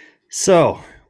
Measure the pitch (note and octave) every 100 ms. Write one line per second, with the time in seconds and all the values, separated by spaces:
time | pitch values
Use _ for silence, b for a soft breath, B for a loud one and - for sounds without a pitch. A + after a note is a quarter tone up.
0 | b b _ - - F3+ C3 E2+ B B
1 | _